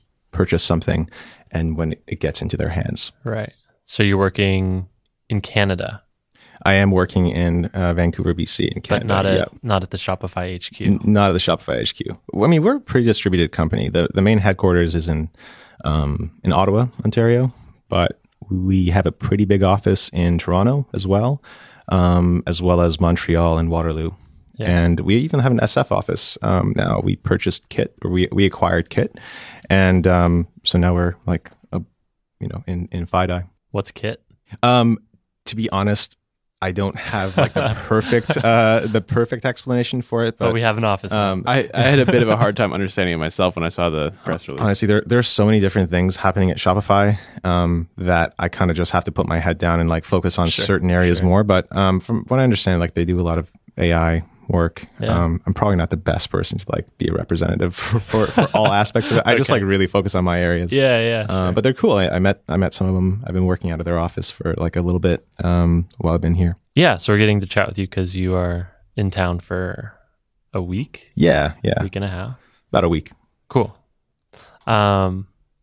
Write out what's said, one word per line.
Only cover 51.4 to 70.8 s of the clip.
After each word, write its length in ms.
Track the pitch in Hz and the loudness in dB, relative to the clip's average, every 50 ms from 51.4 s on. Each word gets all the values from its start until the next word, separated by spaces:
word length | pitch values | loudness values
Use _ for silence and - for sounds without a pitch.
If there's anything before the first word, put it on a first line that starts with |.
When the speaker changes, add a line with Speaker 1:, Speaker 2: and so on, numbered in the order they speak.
| 107 | 4
Speaker 1:
But, 240 | 104 95 92 - - - | 4 2 2 0 -2 -2
um, 240 | 95 98 95 95 92 | 0 2 2 2 0
from 240 | - - 117 101 - | -2 -4 -4 -4 -2
what 140 | - 127 135 | -2 0 2
I 20 | |
understand, 380 | 131 127 107 - - 95 92 87 | 2 2 2 2 2 0 2 2
like, 140 | 87 82 - | 0 -2 -2
they 100 | 85 87 | -2 -2
do 160 | 85 90 90 | 0 0 0
a 20 | |
lot 160 | 87 85 82 82 | -2 -2 -2 -2
of 140 | 85 - - _ _ - _ | -4 -6 -14 _ _ -14 _
A 180 | - 87 85 85 | -2 0 2 2
I 300 | 82 82 82 82 85 85 - _ _ - - | 2 2 2 0 -2 -4 -6 _ _ -6 -2
work. 380 | - 87 85 80 - - - - _ - | 0 0 0 -2 -4 -8 -16 -18 _ -6
Speaker 2:
Yeah. 100 | - 110 - 85 85 | -4 -2 0 0 0
Speaker 1:
Um, 180 | 82 82 82 - | 0 -2 -2 -4
I'm 80 | - | -4
probably 240 | 95 - 107 104 98 | -2 0 0 2 2
not 140 | 87 82 - | 2 0 -2
the 80 | 87 85 | -2 -4
best 320 | 92 - 85 87 - - | -2 -2 -2 -2 -4 -4
person 260 | - 95 92 - - | -4 -4 -4 -4 -6
to, 80 | - 95 - | -6 -6 -6
like, 140 | - - - - _ | -6 -6 -6 -8 _
be 120 | - - - | -4 -4 -2
a 40 | |
representative 600 | - 85 - - - 90 90 85 - - 92 90 92 | -2 -4 -4 -4 -2 -2 -2 -2 -2 -2 -2 -4 -4
<laughs> 20 | |
for, 240 | - - - 110 113 | -6 -4 -2 -2 -4
for, 260 | 101 - - 110 107 - | -2 -2 0 0 0 0
for 180 | - 226 - - - | 2 0 0 2 2
all 140 | 107 110 101 | 2 2 2
aspects 380 | 98 101 107 - - 117 110 - | 2 2 0 0 0 -2 -2 0
of 80 | 113 110 | 0 0
it. 40 | - | 2
I 100 | 117 120 | 2 2
just, 140 | 117 135 - | 2 2 2
Speaker 2:
Okay. 100 | 135 113 | 0 0
Speaker 1:
like, 80 | 98 98 | 2 2
really 180 | 98 98 95 | 2 2 2
focus 280 | 87 - 101 90 98 - | 2 0 0 0 0 0
on 100 | 92 90 | 0 0
my 160 | 90 87 87 | 0 0 0
areas. 320 | 90 87 87 85 87 87 | 0 0 0 0 -2 0
Speaker 2:
Yeah, 280 | 120 139 135 131 123 113 | 0 2 2 2 2 2
yeah, 260 | 113 117 117 113 107 104 | 0 0 -2 -2 -4 -2
Speaker 1:
Uh, 160 | 92 95 90 | -2 0 0
Speaker 2:
sure. 80 | 90 | 0
Speaker 1:
but 120 | 90 110 104 | 0 2 2
they're 100 | 131 127 | 0 2
cool. 240 | - - 214 127 101 | 2 2 2 4 2
I, 100 | 92 - | 2 2
I 100 | - 90 | 2 2
met, 220 | 95 98 101 - _ - | 2 2 0 -2 _ -2
I 80 | 78 | 0
met 160 | 95 95 82 | 0 0 0
some 160 | - - 95 92 | 0 -2 0 0
of 80 | 92 | 0
'em. 260 | 92 92 92 95 107 123 | 2 0 0 0 -2 -4
I've 80 | - 90 | -4 -2
been 100 | 92 92 | 0 0
working 260 | 90 90 - - 87 | 0 0 0 -2 -4
out 80 | 85 80 | -4 -4
of 60 | 82 | -2
their 140 | 85 87 82 | -2 -2 -2
office 320 | 85 85 - - 90 - | -2 -2 -4 -6 -6 -6
for, 240 | - - - 82 82 | -8 -6 -4 -4 -2
like, 180 | - 82 87 - | -2 -2 -2 -2
a 60 | 92 | -2
little 200 | 87 87 90 87 | 0 0 0 2
bit, 280 | 85 90 85 - - _ _ - - | 2 0 0 -2 -4 _ _ -4 -2
um, 420 | 87 87 87 85 85 85 85 87 - _ - | 0 2 2 2 2 2 2 0 -4 _ -4
while 160 | - 82 85 | -2 0 0
I've 80 | 82 | 0
been 140 | 82 85 85 | 0 0 2
here. 200 | 90 90 85 85 - _ _ _ | 2 2 0 -2 -4 _ _ _
Speaker 2:
Yeah, 220 | 143 175 160 107 | 2 4 4 2
so 160 | 87 - - | 2 0 2
we're 60 | 104 104 | 2 4
getting 220 | 107 107 104 101 | 4 4 2 0
to 60 | 98 | -2
chat 220 | 92 - 104 95 - | -2 0 0 0 0
with 100 | 92 98 | -2 -6
you 80 | 95 | -6
'cause 300 | - - 95 92 90 92 | -4 -4 -4 -4 -4 -4
you 200 | 92 92 92 92 | -4 -2 -2 0
are 340 | 90 90 87 87 87 90 90 - _ _ _ _ | -2 -2 -2 -4 -6 -8 -10 -16 _ _ _ _
in 140 | - 101 95 | -4 -2 -2
town 280 | - 98 92 87 87 87 | 0 -2 -2 -2 -2 -6
for 540 | - - 92 90 92 90 - - 107 107 - _ _ _ _ _ _ _ _ _ _ _ - | -6 -6 -6 -6 -6 -6 -8 -10 -14 -16 -18 _ _ _ _ _ _ _ _ _ _ _ -8
a 80 | 95 | -6
week? 480 | 90 90 90 104 | -4 -4 -4 -6